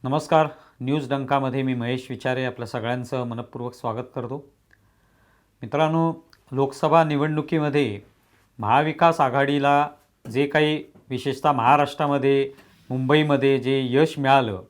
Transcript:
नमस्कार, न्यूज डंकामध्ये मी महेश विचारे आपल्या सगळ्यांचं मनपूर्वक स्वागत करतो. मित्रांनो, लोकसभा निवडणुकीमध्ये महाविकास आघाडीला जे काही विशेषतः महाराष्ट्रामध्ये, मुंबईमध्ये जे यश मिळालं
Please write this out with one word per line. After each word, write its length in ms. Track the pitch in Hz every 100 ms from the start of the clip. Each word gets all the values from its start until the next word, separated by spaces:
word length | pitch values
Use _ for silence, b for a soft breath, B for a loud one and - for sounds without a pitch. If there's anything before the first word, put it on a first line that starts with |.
| 127
नमस्कार, 340 | 147 147 160 151 - b b
न्यूज 280 | 127 147 131
डंकामध्ये 520 | 139 127 139 131 131
मी 100 | 131
महेश 320 | 123 120 127 127
विचारे 360 | 123 131 127 127
आपल्या 220 | 123 117
सगळ्यांचं 560 | 123 113 123 123 131
मनपूर्वक 500 | 120 117 117 120 120
स्वागत 320 | 123 120 110 127 -
करतो. 380 | 117 135 - _ _ _ _ _ _ _ _ _ _ _
मित्रांनो, 520 | 117 143 156 160 165 160 _ _ _
लोकसभा 520 | 131 139 - 156 165
निवडणुकीमध्ये 960 | 160 147 156 151 151 160 151 147 127 101 - _ _ _ _ -
महाविकास 600 | 107 131 151 156 170 165
आघाडीला 680 | 135 131 139 143 139 143 147 - _ _ 135
जे 140 | 120 143
काही 360 | 151 151 151 - - _
विशेषतः 420 | 127 143 135 151
महाराष्ट्रामध्ये, 1000 | 135 117 143 147 - 147 143 139 139 135 b b b _
मुंबईमध्ये 680 | 127 131 151 151 143 139 135
जे 280 | 123 135 131
यश 300 | 131 156 147
मिळालं 420 | 135 135 120 95 -